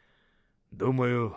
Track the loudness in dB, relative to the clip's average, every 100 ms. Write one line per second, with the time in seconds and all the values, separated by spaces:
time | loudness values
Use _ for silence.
0 | _ _ _ _ _ _ _ -4 0 2
1 | 2 0 -2